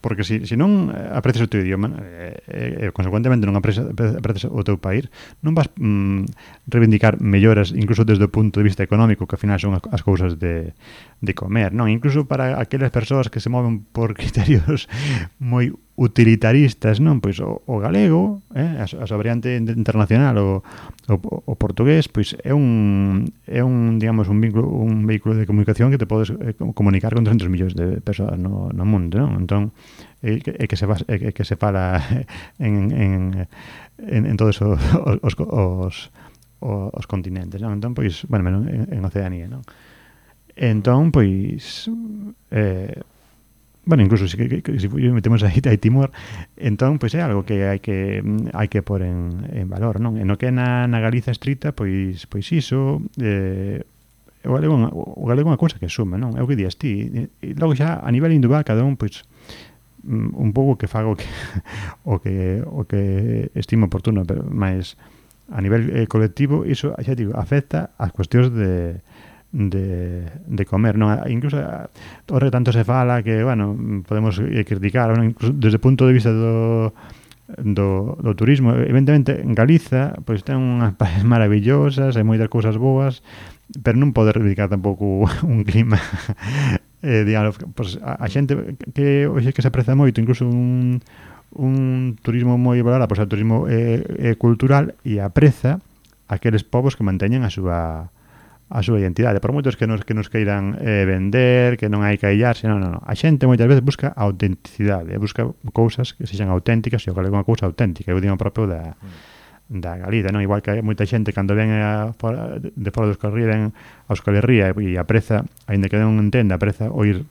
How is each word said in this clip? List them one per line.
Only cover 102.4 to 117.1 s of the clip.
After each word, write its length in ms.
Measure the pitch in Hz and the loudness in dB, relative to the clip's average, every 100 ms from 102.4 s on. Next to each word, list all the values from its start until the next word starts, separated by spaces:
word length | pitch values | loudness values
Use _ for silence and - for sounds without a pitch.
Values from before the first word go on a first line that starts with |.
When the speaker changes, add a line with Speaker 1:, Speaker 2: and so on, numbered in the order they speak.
| 120 120 110 | 2 0 0
Speaker 1:
non, 160 | 107 | 0
non, 160 | 92 87 | -2 -6
non. 40 | - | -6
A 80 | |
xente 320 | - 160 147 127 | -2 2 4 4
moitas 240 | 120 117 | 6 6
veces 160 | 139 127 | 6 4
busca 240 | - 139 - | -2 -4 -2
autenticidade, 1040 | 104 92 104 92 - - 104 98 85 98 | -2 0 -2 -2 -8 -4 -2 -2 -4 -4
busca 240 | 104 - 117 - 110 | -4 -4 -6 -6 -6
cousas 480 | - 113 - 123 - | 2 2 0 -6 -6
que 80 | 117 | -10
sexan 240 | 98 101 | -4 -2
auténticas, 560 | 90 - 113 113 113 - | 0 0 0 0 -4 -4
e 80 | |
o 40 | 90 | -4
galego 200 | 95 101 | -2 -2
é 20 | |
unha 40 | 98 | 0
cousa 240 | 117 95 | 0 -2
auténtica, 400 | 82 110 82 - | 0 -2 -2 -4
é 80 | 92 | -2
o 40 | |
idioma 200 | 98 95 | 0 -2
propio 240 | 92 - 107 | -4 -2 -4
da, 320 | 82 82 - 98 85 - - - - _ | -4 -10 -14 -20 -20 -20 -20 -20 -20 _
Speaker 2:
Mm. 120 | 101 | -10
Speaker 1:
da 160 | 85 87 | -8 -8
Galiza, 320 | 92 110 95 | -4 -2 0
non? 80 | 104 | -2
Igual 240 | 98 101 104 | 0 0 0
que 80 | |
hai 80 | 104 | -2
moita 240 | 107 107 104 | -2 -2 -2
xente 240 | 117 107 | 0 -2
cando 240 | 101 98 | -2 0
ven 160 | 101 110 107 | 2 2 0
a 360 | 104 107 107 117 | 0 -2 -4 -6
fora, 400 | 113 117 113 - | -6 -6 -8 -8
de 320 | - - 101 | -10 -8 -6
fora 120 | 107 110 | 0 0
de 40 | |
Euskal 200 | 101 104 107 | 0 -4 -2
Herria, 120 | 113 | 0
ven 80 | 110 107 | 0 -2
a 420 | - - - _ | -6 -20 -20 _
Euskal 240 | 95 - 101 | -4 2 2
Herria 320 | 117 123 95 | 4 4 4
e, 0 | 92 | 0
e 160 | 98 90 | -2 -2
apreza, 480 | 85 110 - 110 - - - | 2 0 2 -2 -2 -12 -2
aínda 160 | 101 95 | 0 0
que 80 | 104 | 2
non 160 | 110 110 | 2 2
entenda, 400 | 104 127 107 90 | 2 2 2 2
apreza 320 | 101 - 110 | 0 -2 -4
oír 320 | - 104 | 0 2